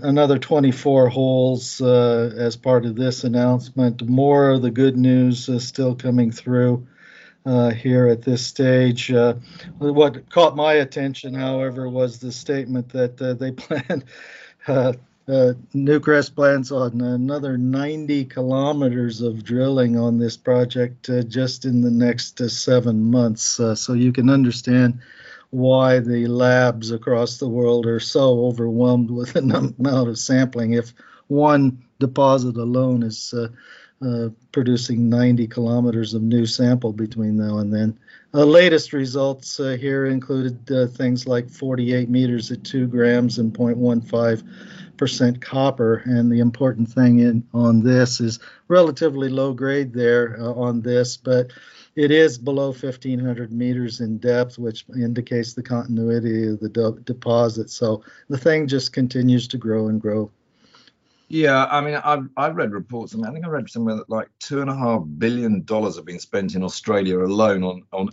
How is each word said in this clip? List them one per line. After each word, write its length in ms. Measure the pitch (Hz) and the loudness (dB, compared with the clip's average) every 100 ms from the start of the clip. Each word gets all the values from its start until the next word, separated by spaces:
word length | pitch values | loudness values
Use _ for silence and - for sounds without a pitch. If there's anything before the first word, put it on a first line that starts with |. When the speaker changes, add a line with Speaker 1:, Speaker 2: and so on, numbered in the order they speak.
Speaker 1:
another 360 | 143 143 143 131 | 0 2 4 2
twenty-four 680 | - 151 139 120 143 135 123 | 0 2 2 2 2 4 4
holes, 720 | 131 131 131 127 127 - - | 2 0 2 2 0 -6 -2
uh, 520 | 127 123 120 117 117 110 | 2 4 4 2 -2 -2
as 180 | 117 113 | -4 -2
part 300 | 131 123 117 | 2 2 2
of 100 | 110 | -2
this 300 | 131 127 123 | -4 -2 -2
announcement. 760 | 120 123 127 - 131 123 117 117 | 0 2 0 -2 -2 0 0 0
More 440 | 127 139 143 139 | 2 4 4 4
of 100 | 131 | 2
the 100 | 120 | 0
good 240 | 113 135 123 | 2 2 4
news 540 | 127 127 127 120 - | 4 4 4 0 -4
is 180 | 120 - | -6 -6
still 260 | - 127 | -4 -4
coming 380 | 127 127 123 117 | -2 0 0 0
through, 560 | 113 127 123 123 120 123 _ - - - _ 131 | -2 -2 2 2 0 -6 _ -20 -20 -20 _ -2
uh, 260 | 123 120 | 0 2
here 360 | 113 131 127 120 | 0 0 4 4
at 140 | 113 | 2
this 260 | 135 120 - | 0 -4 -4
stage. 640 | - 131 127 127 120 - | 0 2 4 2 0 0
Uh, 220 | 120 120 120 - - - - | 2 2 0 -8 -20 -20 -6
what 520 | 147 143 147 120 - | 0 4 4 2 -2
caught 260 | 170 156 147 | 2 2 2
my 160 | 156 151 | 2 2
attention, 580 | 135 147 139 135 135 | 0 -4 -6 -6 -10
however, 560 | 131 131 131 135 127 127 | -6 -4 -4 -4 -6 -6
was 280 | 127 127 117 | -2 -4 -4
the 140 | 127 | -12
statement 560 | - - 135 123 127 120 | -10 -6 -4 -4 -6 -4
that, 280 | 127 123 123 | -4 -4 -4
uh, 120 | 131 | -6
they 180 | 123 131 | -6 -8
<laughs> 80 | 131 | -10
plan, 420 | - 147 - 151 - - - - - _ - | -8 -8 -6 -8 -8 -18 -20 -20 -20 _ -2
uh, 240 | 135 127 123 _ _ - | 0 0 -2 _ _ -2
uh, 240 | 135 127 123 - 139 | 2 2 0 -6 -2
Newcrest 580 | 139 151 147 147 139 | 2 2 4 2 0
plans 380 | - 143 139 127 | 2 2 2 -2
on 300 | 135 120 120 | -4 -2 -2
another 560 | 123 123 131 147 139 127 | -4 -2 -2 -4 -4 -2
ninety 680 | 127 131 147 156 147 143 | -2 -2 -4 -6 -4 -4
kilometers 960 | 127 131 127 131 143 147 131 123 120 110 | -4 -6 -2 0 0 0 0 0 -4 -4
of 240 | 120 110 | -6 -6
drilling 560 | 107 123 135 135 120 117 | -4 0 2 2 2 2
on 180 | 117 117 | 2 0
this 200 | 117 - | -2 -2
project, 720 | 131 123 123 123 120 123 - | 0 2 2 -2 -4 -6 -4
uh, 140 | 123 | -4
just 420 | 113 127 127 - 131 | -2 -2 -4 -4 -2
in 160 | 123 | 2
the 100 | 120 | 2
next, 480 | 117 123 120 - - | 2 2 0 -6 -6
uh, 80 | 117 | -6
seven 640 | - - 127 117 110 113 | -4 0 2 2 0 2
months. 480 | 123 117 107 - - | 2 2 -2 -4 -2
Uh, 160 | 113 107 | -2 -2
so 160 | - | -2
you 220 | 120 123 | 0 2
can 160 | 127 123 | 2 4
understand 720 | 139 123 - 127 127 123 120 - - - - _ | 4 2 0 0 4 2 0 -10 -20 -20 -20 _
why 480 | 131 131 131 131 127 | 0 2 4 4 4
the 280 | 120 120 117 | 2 -2 0
labs 640 | 120 127 127 123 110 113 | 2 4 4 4 0 -6
across 460 | 117 135 117 123 - | -6 -2 0 0 -4
the 100 | 131 | -4
world 380 | 120 120 120 117 | 0 2 2 0
are 160 | 117 | -2
so 460 | - 147 135 120 123 | -2 2 4 4 2
overwhelmed 600 | 117 117 113 123 123 117 | 0 -2 2 4 4 2
with 220 | 120 120 | -4 -4
the 100 | 170 | -2
num-, 320 | 135 175 131 - | 0 0 -2 -2
amount 300 | 139 131 117 | 0 0 0
of 100 | 113 | -4
sampling. 540 | - 131 127 120 113 | 0 2 2 -2 -2
If 200 | 117 117 - - - - | -2 -2 -10 -20 -16 -2
one 540 | 143 147 143 135 127 _ - | 2 4 4 4 0 _ -6
deposit 580 | 135 135 135 135 123 113 | -2 2 4 4 0 -4
alone 440 | 117 127 131 123 | -2 0 0 0
is, 320 | 113 110 - | -2 -6 -10
uh, 140 | 120 117 120 - - - _ 131 | -8 -8 -12 -20 -20 -20 _ -6
uh, 220 | 120 113 - _ | -4 -6 -10 _
producing 580 | 143 123 123 123 117 117 | -2 0 0 -2 0 2
ninety 380 | 120 123 120 113 | 4 4 2 0
kilometers 680 | 120 117 120 120 113 104 | -4 -2 0 0 -2 -4
of 80 | 110 | -4
new 240 | 113 120 113 | 0 0 0
sample 460 | - 123 123 117 | 0 2 2 -2
between 460 | 107 107 113 107 107 | -4 -6 -4 -2 -2
now 220 | 107 104 | -2 -4
and 140 | 101 | -2
then. 240 | 107 110 107 _ - _ | -2 -2 -4 _ -20 _
Uh, 100 | 147 | 2
latest 480 | 147 170 180 156 - | 6 8 6 4 0
results, 640 | 143 131 135 135 131 - - | -4 -4 -2 -4 -4 -10 -8
uh, 160 | 135 123 | -6 -4
here 260 | 139 135 135 | -4 -2 -2
included, 640 | 131 127 135 127 117 - | -4 -4 -4 -4 -6 -4
uh, 160 | 131 123 | -2 -2
things 380 | - 127 123 131 | -2 -2 -2 -2
like 240 | 120 120 | -4 -4
forty-eight 600 | - 135 127 120 127 120 | -8 -6 -4 -2 -2 0
meters 420 | 127 123 120 110 | 0 0 -2 -6
at 140 | 117 - | -10 -8
two 200 | 135 123 | -4 -2
grams 540 | 120 120 120 120 120 | 2 2 2 0 0
and 140 | 113 | -4
point 240 | 107 120 120 | -2 -2 0
one 240 | 123 117 | 0 0
five 420 | 113 117 117 113 - - - - - - | -2 0 0 -2 -6 -20 -20 -20 -20 -6
percent 420 | 135 - 123 123 | -4 0 0 0
copper. 640 | - 135 135 127 113 110 | -4 -2 0 0 0 0
And 260 | 123 120 120 | 0 0 2
the 120 | 120 | 2
important 480 | 120 117 131 110 113 | 0 0 -2 -2 -2
thing 300 | 131 123 120 | 2 6 6
in, 280 | 120 117 - | 4 2 -2
on 280 | 120 117 113 | 0 2 4
this 360 | 123 127 123 123 | 4 4 2 0
is 200 | 113 113 - - - | -4 -6 -14 -14 2
relatively 600 | 180 160 131 160 135 135 | 4 4 2 -2 0 -4
low 240 | 131 135 | -2 -2
grade 400 | 123 135 143 131 | -2 -2 -2 -2
there, 420 | 120 117 120 117 117 | 0 2 2 0 -4
uh, 120 | 117 123 | -6 -4
on 260 | 120 117 | -4 -2
this, 340 | 123 123 123 - | 0 0 0 -4
but 360 | 131 127 123 - - - - 156 | 0 0 0 -8 -20 -20 -10 -2
it 160 | 147 | 4
is 260 | 156 156 123 | 6 4 2
below 360 | 123 139 139 | -4 -4 -4
fifteen 440 | 131 139 123 135 123 | -6 -10 -8 -6 -4
hundred 340 | 127 117 110 | -4 -6 -8
meters 500 | 117 123 123 120 110 | -4 -4 -4 -6 -6
in 180 | 110 110 | -6 -4
depth, 400 | 123 120 123 - | 0 0 -2 -6
which 260 | 117 110 - 127 | -10 -10 -10 -4
indicates 600 | 117 120 120 120 113 - | -4 -4 -4 -4 -4 -10
the 80 | |
continuity 840 | 123 120 117 113 113 117 117 113 110 | -6 -6 -4 -4 -2 -2 -2 -2 -2
of 100 | 107 | -4
the 100 | 107 | -4
de-, 320 | 117 110 110 | -2 -2 -4
deposit. 680 | 123 123 123 117 117 110 107 | -10 -8 -2 0 0 -2 -10
So 320 | - 113 107 - - - | -4 -4 -4 -8 -20 -10
the 80 | 139 | -2
thing 300 | 165 156 143 | 0 0 0
just 260 | 135 - | -4 -4
continues 540 | 139 123 127 123 123 120 | -2 -2 0 2 2 0
to 100 | 120 | -6
grow 300 | 110 110 110 | -4 -2 -2
and 120 | 107 | -2
grow. 300 | 107 107 104 _ _ _ _ _ _ _ _ _ - | -2 -4 -6 _ _ _ _ _ _ _ _ _ -6
Speaker 2:
Yeah, 360 | 156 147 131 135 | 0 2 2 2
I 160 | 147 | 0
mean, 140 | 147 147 | -2 -4
I've, 340 | 147 147 127 135 | -2 -2 -4 -4
I've 180 | 156 165 | -4 -2
read 160 | 117 | -6
reports, 420 | 101 90 120 113 | -6 -10 -12 -10
and 120 | 113 110 | -10 -8
I 60 | |
think 100 | 160 | -10
I 60 | 170 | -8
read 200 | 147 110 | -8 -8
somewhere 280 | 117 113 110 | -6 -4 -4
that, 120 | - | -6
like, 200 | 110 - - | -8 -8 -14
two 220 | - 139 | -8 -6
and 80 | 135 | -4
a 60 | 135 | -4
half 280 | 120 110 78 76 | -2 -2 -4 -4
billion 460 | 113 120 117 98 80 | -2 -2 -2 -2 -2
dollars 320 | 107 104 85 | -2 -4 -6
have 80 | 80 | -12
been 140 | 87 | -16
spent 360 | - 101 95 92 | -8 -6 -4 -4
in 80 | |
Australia 560 | 92 - 110 101 95 92 | -6 -6 -2 0 0 0
alone 460 | 92 104 110 95 92 | 0 2 2 0 -4
on, 180 | 90 - | -8 -10
on 180 | 95 98 | -6 -6